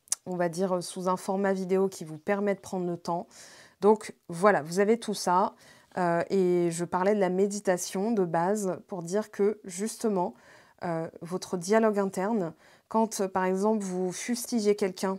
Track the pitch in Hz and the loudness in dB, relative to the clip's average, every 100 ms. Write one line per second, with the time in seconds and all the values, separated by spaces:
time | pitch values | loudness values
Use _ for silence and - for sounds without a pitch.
0 | _ - 180 180 175 165 190 180 175 190 | _ -10 -6 -2 -2 0 -2 -2 -4 -4
1 | 180 185 - 190 196 190 185 190 190 190 | -2 -2 -2 0 0 0 0 2 0 -2
2 | 160 156 - 202 202 196 - 185 175 170 | -12 -8 -4 0 0 -2 -4 -4 -4 -4
3 | - 170 - - - - - _ 202 214 | -4 -6 -6 -16 -20 -20 -20 _ 4 4
4 | - - - 170 208 180 151 175 202 233 | 0 -16 -14 2 4 4 2 0 2 2
5 | 233 196 - 180 226 - - - _ - | 0 -4 2 2 2 -2 -18 -20 _ -2
6 | 175 170 - 196 180 175 175 165 175 180 | 0 0 0 2 2 2 2 -2 -4 0
7 | 185 208 180 180 202 202 196 180 - 190 | 2 2 2 2 0 0 0 0 -2 -4
8 | 208 226 180 165 175 214 196 165 - 185 | 0 0 0 2 0 0 -2 -6 -8 -10
9 | 170 202 214 - 202 214 196 175 220 - | -4 -4 -4 0 0 0 -8 -6 -6 -4
10 | 226 196 180 - - - - _ 180 165 | -2 0 -2 -4 -18 -20 -20 _ -6 -4
11 | 165 - 170 180 - 185 170 220 220 202 | -6 -10 -8 -8 -4 -6 2 4 4 2
12 | 196 190 190 233 165 - - - _ 220 | 0 -2 -2 0 -2 -6 -20 -20 _ 0
13 | 220 - 190 190 185 190 208 220 196 180 | 0 0 -2 0 0 2 2 2 0 -2
14 | 185 175 - 240 - 240 208 208 196 185 | -2 -4 -4 -6 -2 0 2 2 0 -2
15 | 196 | -4